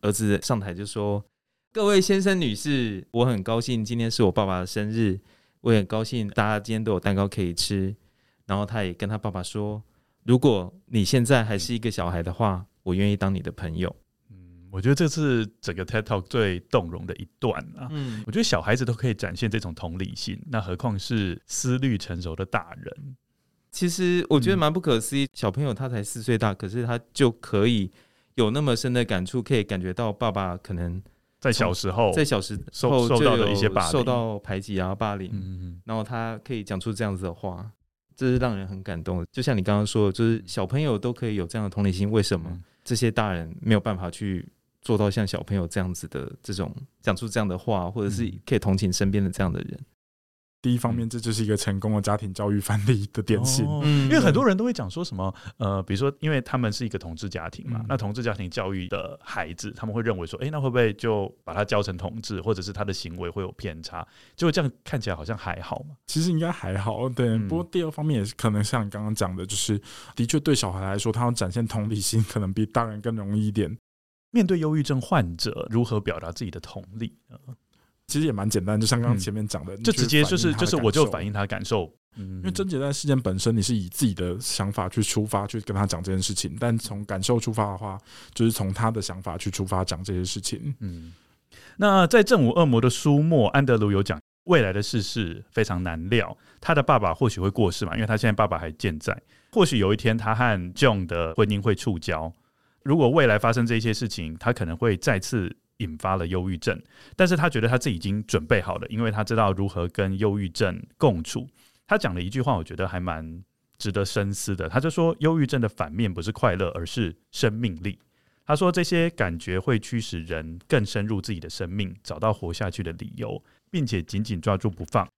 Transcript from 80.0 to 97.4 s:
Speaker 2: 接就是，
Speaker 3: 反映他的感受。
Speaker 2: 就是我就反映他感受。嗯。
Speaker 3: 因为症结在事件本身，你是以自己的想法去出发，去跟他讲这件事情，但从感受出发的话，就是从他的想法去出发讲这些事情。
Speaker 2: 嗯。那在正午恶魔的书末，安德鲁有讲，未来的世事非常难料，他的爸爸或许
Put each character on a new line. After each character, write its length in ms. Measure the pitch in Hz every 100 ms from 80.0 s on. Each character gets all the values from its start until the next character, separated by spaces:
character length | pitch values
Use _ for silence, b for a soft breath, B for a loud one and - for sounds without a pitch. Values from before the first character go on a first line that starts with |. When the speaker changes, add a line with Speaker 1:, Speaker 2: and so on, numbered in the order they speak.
| 127
Speaker 2:
接 160 | 147
就 120 | 147 180
是， 160 | 117
Speaker 3:
反 0 |
映 0 |
他 140 | 104 -
的 0 |
感 0 |
受。 0 |
Speaker 2:
就 0 |
是 180 | 160
我 80 | 117
就 140 | 101 135
反 200 | 95 95
映 60 |
他 140 | 101 101
感 180 | 101
受。 300 | 98 110 80 _ _ -
嗯。 220 | 95 92
Speaker 3:
因 40 |
为 80 | 185
症 160 | 185 196
结 140 | 147
在 120 | 139
事 140 | 143 147
件 120 | 131
本 200 | 120 95
身， 180 | 117 113
你 60 |
是 100 | 90 117
以 120 | 90
自 160 | -
己 80 | 123
的 240 | 92 90 90
想 320 | - - 98
法 160 | 98 92
去 120 | -
出 240 | 104 -
发， 220 | 107 - 101
去 140 | 113
跟 140 | -
他 120 | 101 101
讲 160 | 85
这 80 | 92
件 100 | 95
事 140 | 92
情， 220 | 98 95 101
但 180 | 120 113
从 280 | - 101
感 180 | 104 95
受 160 | 95 120
出 140 | 113
发 180 | 110 104
的 80 | 92
话， 180 | 104 95 B B B
就 100 | -
是 60 | 117
从 240 | 113 98
他 160 | 95 113
的 100 | 113
想 220 | - 92
法 160 | 98 87
去 140 | -
出 120 | -
发 200 | 95 95
讲 180 | 92 82
这 100 | 95
些 120 | 92
事 160 | 92 -
情。 340 | - - 143 139
Speaker 2:
嗯。 320 | 101 85 82 85 _ _ _ B B B
那 280 | 208 190 175
在 160 | 240
正 200 | 208 226
午 60 | 113
恶 160 | 175 160
魔 140 | 117
的 100 | 123
书 300 | - 151 143
末， 260 | 156 160 107
安 140 | 139
德 120 | 139 113
鲁 160 | 104
有 100 | 98
讲， 180 | 98 76 _ _ -
未 140 | 175
来 120 | 104
的 100 | 95
世 180 | 101 117
事 440 | 95 - 92 95 -
非 100 | -
常 180 | 107 90
难 260 | 90 82 85
料， 260 | 117 87 87 b b
他 140 | -
的 80 | 156
爸 160 | 143 131
爸 160 | 101
或 140 | 80 127
许 120 | -